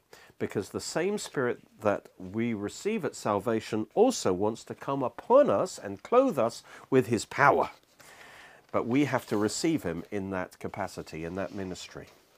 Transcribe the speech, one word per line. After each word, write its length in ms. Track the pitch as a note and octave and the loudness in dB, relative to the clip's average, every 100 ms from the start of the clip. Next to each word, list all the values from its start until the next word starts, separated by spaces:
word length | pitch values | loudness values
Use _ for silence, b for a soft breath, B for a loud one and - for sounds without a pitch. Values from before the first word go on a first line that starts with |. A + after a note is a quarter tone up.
| _ B B - | _ B B -8
Because 300 | A2 - F#2+ | -6 -4 -6
the 100 | G#2 | -8
same 360 | - D#3+ F3+ G#3 | -6 -4 -2 -4
Spirit 440 | - D3 B2 - - - | -6 -4 -2 -4 -10 -2
that 280 | G#2 G2 - - | 0 0 -4 -14
we 360 | F#2 G#2 A#2+ | -8 -4 -2
receive 500 | G#2+ G#2 - G3+ A3 | -2 -6 -6 -4 -4
at 100 | C3+ | -4
salvation 720 | - A#2 G#2 A#2 A2+ - A2 G#2+ | -4 -2 0 0 -2 -2 -4 -2
also 380 | - B3 A3+ G#2+ | 4 4 4 0
wants 320 | F#2 G#2 A2+ | 0 0 -2
to 100 | - | -10
come 280 | A2+ - C#3 | -10 -6 -4
upon 460 | A#2+ - - C4 C4 | -4 -6 4 6 6
us 300 | G2+ F3+ - | 4 0 -6
and 240 | G2+ G2 | -10 -12
clothe 360 | - A#3+ C4+ D3 | 2 4 4 2
us 240 | A2+ - B B B | 0 -2 B B B
with 160 | C3 A#2 | 2 4
his 180 | A2 | 0
power. 460 | - - C#3 E2+ - - _ - B B B B B B _ | 0 6 6 6 2 -4 _ -20 B B B B B B _
But 160 | G#2 A2+ | -2 0
we 200 | C3 C#3+ | 2 2
have 200 | B2 - | 0 -2
to 80 | G#2+ | 0
receive 480 | G#2+ - E3 D3+ | 0 0 0 0
him 200 | F2+ E2 - | -2 -6 -6
in 200 | G#2 F#2+ | -6 -4
that 280 | F#2+ F2+ - | -6 -6 -10
capacity, 640 | - - F#2+ - E2 D#2 | -10 -8 -8 -8 -12 -10
in 120 | E2 F#2 | -8 -6
that 180 | F#2+ | -8
ministry. 540 | G#2 F#2 F2 - D2 D2+ - _ | -8 -8 -10 -12 -16 -18 -20 _